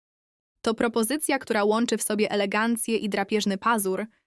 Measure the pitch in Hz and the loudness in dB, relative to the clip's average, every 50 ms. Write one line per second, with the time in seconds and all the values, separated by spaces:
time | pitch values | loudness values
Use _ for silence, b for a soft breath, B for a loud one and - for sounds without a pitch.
0 | _ _ _ _ _ _ _ _ _ _ _ _ - 226 226 - 240 233 - 233 | _ _ _ _ _ _ _ _ _ _ _ _ -4 -2 0 2 0 0 2 0
1 | 220 214 277 302 - - 285 262 - - 220 208 202 208 214 226 240 - 226 214 | 0 0 0 -2 0 0 0 0 -2 -2 0 2 2 2 2 2 2 0 0 -2
2 | - - 214 208 208 - - 208 202 202 208 208 226 233 240 - - - 226 - | -2 -2 0 0 0 0 0 0 0 0 0 0 0 0 0 -2 0 0 -2 -2
3 | 214 202 202 202 196 - 220 208 - 202 190 190 - 226 233 214 196 190 185 190 | 0 -2 -2 -2 0 0 0 0 0 0 -2 0 0 0 0 2 0 -2 -2 -4
4 | 214 226 b b b | -6 -8 b b b